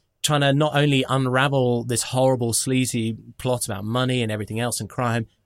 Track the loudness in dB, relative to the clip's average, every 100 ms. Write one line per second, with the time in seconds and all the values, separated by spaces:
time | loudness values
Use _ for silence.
0 | _ _ -2 2 4 4 2 2 4 4
1 | 2 0 2 2 2 2 2 0 0 -4
2 | -2 2 2 2 0 -2 0 0 0 -2
3 | -4 -6 -12 -6 -2 -2 -4 -6 -4 -2
4 | 0 0 -2 -4 -6 -4 -4 -4 -6 -4
5 | -2 -2 -4 _